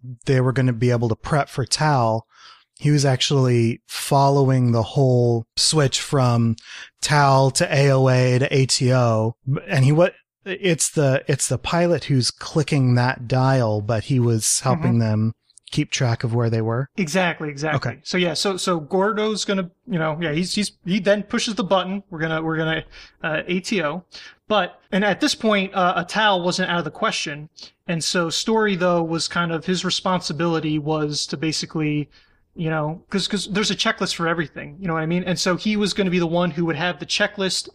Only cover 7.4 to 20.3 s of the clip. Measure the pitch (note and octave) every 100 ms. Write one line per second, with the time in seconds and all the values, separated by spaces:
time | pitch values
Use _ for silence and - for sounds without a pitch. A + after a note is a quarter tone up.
7.4 | C3+ - F3 B2+ C#3+ C3+ C3 B2+ B2+ B2
8.4 | C#3 C#3+ C3 - B2+ B2+ A#2+ A2 A2 -
9.4 | - C3+ - F3 C3 D3+ F#3 - _ _
10.4 | - F3+ F3+ D#3+ - - C#3+ C3+ - B2
11.4 | - B2+ - C#3 F3 D#3+ - C3+ A#2 -
12.4 | - E3 D3 D3+ B2+ B2 B2 C3 A#2 C3
13.4 | C3 C3+ A2+ G#2+ G#2 A2+ - C3+ A#2+ A2+
14.4 | - - C3 D#3 C3+ A#2 A2+ G#2+ A2 -
15.4 | _ _ - - D3 - B2+ A#2 A#2+ A#2
16.4 | A#2 A2+ A2 A#2 C#3 - E3+ E3+ F3+ D#3
17.4 | D#3 C#3 D#3 D3+ B2+ A2+ - F#3 F3 D#3
18.4 | G3+ F#3 - E3+ D3 F#3+ G3 G#3 G#3+ G#3+
19.4 | - G3 F3+ _ - F3+ D#3+ D#3 E3+